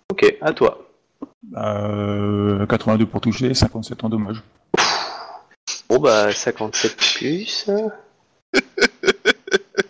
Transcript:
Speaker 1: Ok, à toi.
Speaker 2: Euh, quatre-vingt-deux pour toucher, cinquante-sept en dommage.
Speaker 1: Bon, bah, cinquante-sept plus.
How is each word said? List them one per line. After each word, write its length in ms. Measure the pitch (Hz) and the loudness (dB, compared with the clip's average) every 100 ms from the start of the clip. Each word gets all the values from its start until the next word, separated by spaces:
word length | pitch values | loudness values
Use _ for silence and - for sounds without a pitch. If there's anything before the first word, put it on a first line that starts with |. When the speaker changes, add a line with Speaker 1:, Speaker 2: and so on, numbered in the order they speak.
| _ | _
Speaker 1:
Ok, 240 | 196 - - | 2 4 4
à 120 | 156 | -2
toi. 320 | - 123 - - _ _ _ - _ 220 - | 2 2 2 -12 _ _ _ -20 _ -16 -6
Speaker 2:
Euh, 1080 | 107 104 104 104 104 101 101 101 104 101 104 | -4 -2 -2 -2 -2 -2 0 2 2 2 2
quatre-vingt-deux 400 | 113 - 110 110 | 0 2 2 2
pour 160 | 104 | 0
toucher, 320 | 117 107 127 | -2 0 0
cinquante-sept 500 | 131 117 113 110 - | 2 0 -2 -10 -8
en 60 | 113 | -4
dommage. 320 | 110 101 110 - _ _ - - - - - - - - _ - - - | -2 -4 -6 -12 _ _ -2 0 -2 -6 -12 -16 -20 -20 _ -14 -14 0
Speaker 1:
Bon, 100 | 123 | 2
bah, 320 | 147 107 104 | 6 4 4
cinquante-sept 640 | 101 - - 107 - 110 - | 2 -2 -4 -4 -2 -2 0
plus. 720 | - - 127 170 220 - - 202 220 - - _ _ _ _ 381 - - - - - - - - - - - - - | -2 0 -2 -4 -4 -6 -2 -2 -2 -6 -20 _ _ _ _ -2 -2 -2 -2 0 -2 0 0 -2 -2 -4 -4 -6 -6